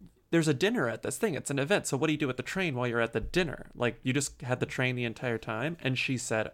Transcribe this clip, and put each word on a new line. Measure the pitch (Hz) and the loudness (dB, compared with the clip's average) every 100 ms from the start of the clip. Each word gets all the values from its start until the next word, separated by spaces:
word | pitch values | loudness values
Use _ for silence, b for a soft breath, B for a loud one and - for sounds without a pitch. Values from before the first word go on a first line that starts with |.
| - _ _ | -20 _ _
there's | 165 156 | 4 4
a | |
dinner | 131 190 240 120 | 4 2 2 0
at | 117 | 0
this | - - | -4 0
thing. | 226 156 | 0 0
It's | - | -2
an | 139 | 0
event. | 139 202 - | 2 2 2
So | 135 | 2
what | 156 | 2
do | |
you | 151 | 2
do | 139 | 0
at | 123 | -2
the | |
train | - 190 180 123 | -4 -2 0 0
while | 123 | 0
you're | 117 | 2
at | 117 | 2
the | 113 | 0
dinner? | 110 175 175 - - - | 0 0 0 -4 -10 -2
Like, | 120 117 | -2 0
you | 131 | 0
just | 139 - - | 0 0 -4
had | 127 127 | -4 -2
the | - | -2
train | - 127 123 | 0 0 0
the | 120 | -4
entire | 107 127 113 | -2 -2 -2
time?" | - 110 147 170 | -2 -4 -4 -2
And | 131 127 | -2 0
she | - 127 | 0 -2
said, | - 110 107 | 0 -2 0